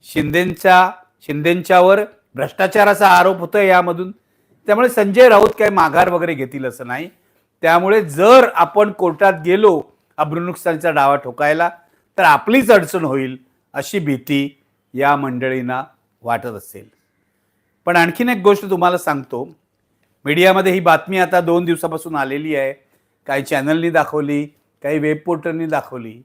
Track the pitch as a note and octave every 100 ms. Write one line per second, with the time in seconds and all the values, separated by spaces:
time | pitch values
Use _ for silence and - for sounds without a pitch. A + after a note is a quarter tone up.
0 | - D#3 D3 D#3+ F#3 E3+ F#3+ F3+ F#3 -
1 | _ _ - D3 D#3 F3 E3+ F#3 F3+ G3
2 | G#3 _ _ - C#3+ - F#3+ G#3+ G3+ G3+
3 | G3+ F3+ F3+ F3+ F3 G#3 G3 F#3 F3 E3+
4 | F#3 - _ _ _ _ - G#3 B3 A#3+
5 | G3+ G3+ B3+ G#3 G#3+ - G#3+ G3 D#3+ C#3+
6 | F3+ F3 E3+ D3 C3 C#3 C3 A#2+ A#2+ B2+
7 | E3+ _ _ _ _ _ D#3+ E3+ F#3 A3
8 | F3+ C#3+ G3 B3+ A#3 - E3+ G3+ G#3 -
9 | F3+ D#3+ G3 F3 D#3+ F#3+ G#3+ E3 - _
10 | _ - D3+ D#3+ F3 F3 F3+ D#3+ E3+ D3
11 | C#3 C#3+ C3 A#2+ D3 D#3 E3+ - _ _
12 | _ - F3 C#3+ - B3+ A3+ G#3+ D#3+ F#3
13 | D#3 C3+ C3 B2+ _ _ _ C3+ C#3 G3+
14 | D3+ C3+ C3+ C#3+ C#3+ _ _ _ _ B2
15 | C#3 C#3+ C#3 B2 C3 C3 B2 B2+ C#3+ _
16 | _ _ A#2 A#2 A#2+ G#2+ - G2 A2 _
17 | _ _ _ _ _ _ _ _ - F3
18 | E3+ E3 A#3+ A3+ F#3 G3+ G3+ F#3 F3 F3+
19 | E3+ C#3+ B2+ A#2+ D3 D#3 _ _ _ _
20 | _ _ C#3 D3+ F#3 F#3+ F#3+ F#3 F3 D#3+
21 | - F#3+ F3+ F3+ E3+ E3+ E3+ E3 E3 D#3+
22 | E3 D#3 C3+ C#3 D#3 D3 C3+ C#3 _ _
23 | _ _ - C#3 C#3 D3 C#3 D#3+ E3+ D#3+
24 | D3 D3+ C#3+ D3 D3 _ _ _ C#3+ D3+
25 | D3+ D3+ E3 E3+ E3+ D#3+ D#3+ D3+ - B2+
26 | A2+ A2+